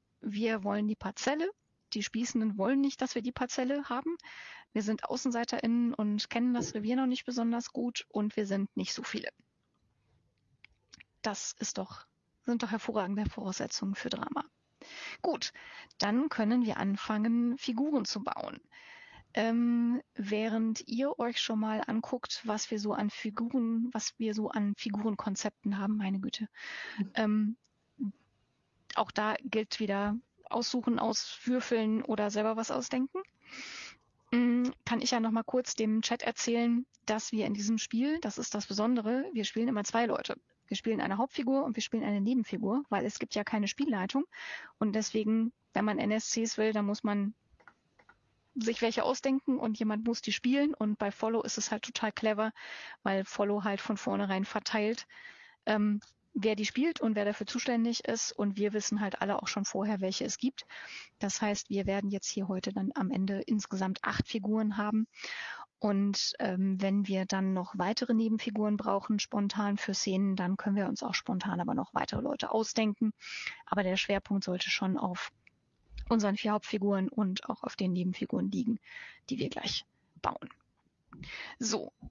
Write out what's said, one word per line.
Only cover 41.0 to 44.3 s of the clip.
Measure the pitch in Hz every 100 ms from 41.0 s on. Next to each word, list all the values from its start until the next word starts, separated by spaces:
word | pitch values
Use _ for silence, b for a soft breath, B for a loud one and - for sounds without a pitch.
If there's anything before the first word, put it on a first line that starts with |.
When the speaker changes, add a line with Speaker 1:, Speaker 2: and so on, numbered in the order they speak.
Speaker 1:
eine | 180 196
Hauptfigur | 262 - 247 269
und | 277 220
wir |
spielen | - 226
eine | - 202
Nebenfigur, | 202 254 214 185 185 247 285
weil | 202
es | - -
gibt | 202
ja | 208
keine | 202 214 202
Spielleitung. | - 294 208 190 269 330